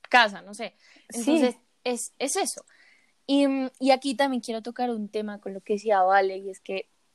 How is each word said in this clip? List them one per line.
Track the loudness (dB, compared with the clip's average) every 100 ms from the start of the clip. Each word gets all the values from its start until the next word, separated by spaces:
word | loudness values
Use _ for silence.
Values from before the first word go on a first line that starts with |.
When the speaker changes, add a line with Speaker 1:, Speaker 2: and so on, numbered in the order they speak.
| 2
Speaker 1:
casa", | 4 4 0
no | -14 -12
sé. | -12 _ _ -20 _
Speaker 2:
Sí. | -6
Speaker 1:
Entonces, | 2 4 4 0 _ _
es, | -6 -6 -8 -6
es | -4 -2
eso. | -4 -6 -16 _ _ _ _ _ -2
Y, | 2 2
mm, | 0 -4 -2
y | 2
aquí | 2 2 0
también | 0 0
quiero | -4 -8
tocar | -8 -6 -4
un | -4 -6
tema | -6 -6 -10
con | -12
lo | -12
que | -4
decía | -4 2 4
Vale, | 6 4 2 -2
y | -10
es | -14
que, | -8 -8 -8 _ _